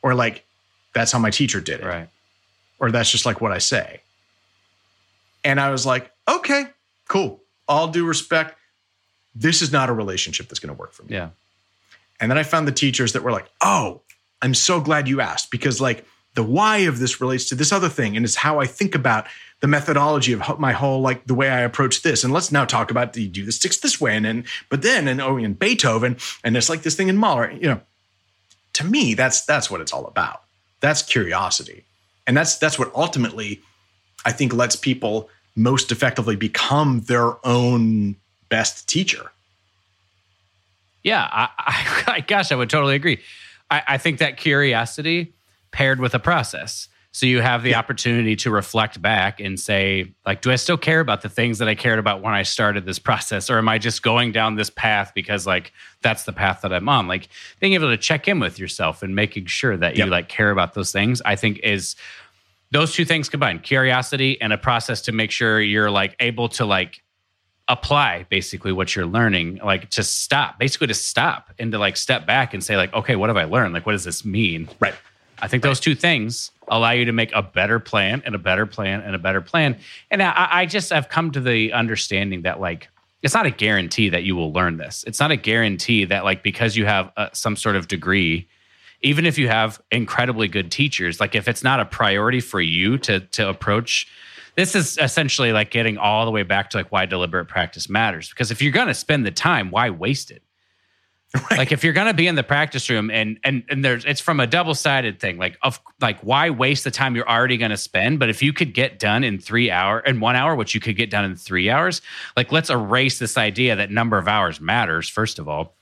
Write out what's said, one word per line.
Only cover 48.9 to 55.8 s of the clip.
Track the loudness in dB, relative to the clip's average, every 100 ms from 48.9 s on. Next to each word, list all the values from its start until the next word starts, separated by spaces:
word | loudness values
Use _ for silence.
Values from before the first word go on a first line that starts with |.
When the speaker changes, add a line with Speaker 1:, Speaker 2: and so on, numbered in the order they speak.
| 0
Speaker 2:
back | 0 2 2 -2
and | -8 -6
say, | -2 0 2 0 -4 -8 -6
like, | -2
"Do | 0
I | 0
still | 2 0
care | 2 2
about | 2 -2
the | -4
things | -2 -2 0
that | -2
I | 0
cared | 0 2
about | 2 0
when | -2
I | -2
started | -2 0 0 0 -4
this | -6
process? | -2 -2 -2 -4 0
Or | 2
am | 4
I | 2
just | 0 -2
going | 2 2 2
down | 2 0 0
this | -4
path | -2 0 0 0
because, | -6 -4 -4 0
like, | -2 -4 _